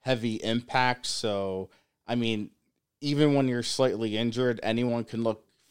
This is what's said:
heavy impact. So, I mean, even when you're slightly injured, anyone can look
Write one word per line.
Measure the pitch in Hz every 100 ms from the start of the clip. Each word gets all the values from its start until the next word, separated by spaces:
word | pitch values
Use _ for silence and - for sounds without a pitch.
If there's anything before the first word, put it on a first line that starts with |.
heavy | 127 127 117 110
impact. | 110 117 120 131 127 123 -
So, | - 113 101 98 95 95 _ _ _ -
I | 120
mean, | 113 110 104 - _ _ _ _
even | 147 143 151 139
when | 131
you're | 120
slightly | 117 - 131 104 113 107
injured, | 117 113 123 117
anyone | 110 113 123 117 113
can | 117
look | 113 107 _ _ _